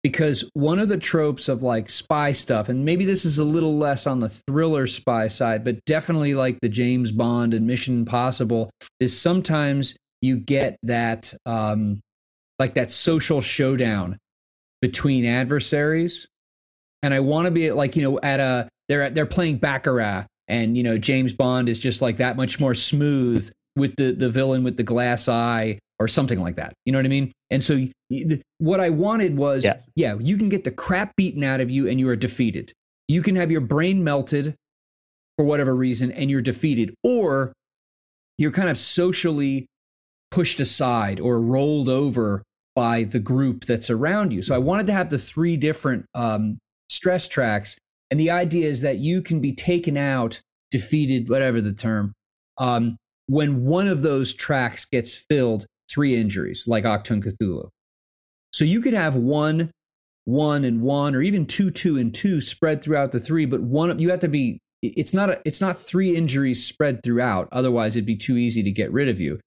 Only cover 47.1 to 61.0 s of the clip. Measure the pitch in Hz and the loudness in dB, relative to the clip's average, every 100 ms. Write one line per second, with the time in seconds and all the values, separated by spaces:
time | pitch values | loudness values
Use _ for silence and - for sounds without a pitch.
47.1 | 180 - - 117 104 104 - _ _ _ | -2 -2 -2 0 -2 -4 -16 _ _ _
48.1 | 143 160 175 170 170 156 127 139 110 147 | 0 2 2 0 0 0 0 -2 -2 0
49.1 | 180 180 160 139 135 - 175 170 143 143 | -2 0 -2 -2 -2 0 0 0 -2 0
50.1 | 131 117 - _ _ _ 123 - 156 139 | 0 -2 -6 _ _ _ -6 0 0 2
51.1 | 131 120 131 131 120 104 101 113 107 101 | 0 0 2 2 0 -2 -2 -2 -2 -2
52.1 | - _ _ _ - 127 120 117 113 _ | -6 _ _ _ -4 0 0 0 -4 _
53.1 | _ - 143 147 131 127 175 196 160 156 | _ -2 0 2 0 2 2 2 2 2
54.1 | 135 131 - - 139 120 - - 127 - | 0 -2 -6 -2 0 0 -4 -4 -4 -4
55.1 | - - 147 123 110 - _ - 143 143 | -14 0 2 2 0 -6 _ -8 0 2
56.1 | 120 110 98 67 - - 113 113 104 - | 2 0 -2 -6 -6 -2 0 2 -2 0
57.1 | 107 101 - 101 82 - _ _ _ _ | -2 -2 -2 -4 -4 -8 _ _ _ _
58.1 | _ _ _ _ - 156 214 233 220 160 | _ _ _ _ 0 2 2 2 0 0
59.1 | 135 120 151 151 160 165 _ _ _ _ | 0 0 2 2 0 -2 _ _ _ _
60.1 | _ - 135 151 143 131 117 123 143 | _ -2 0 2 2 0 0 0 0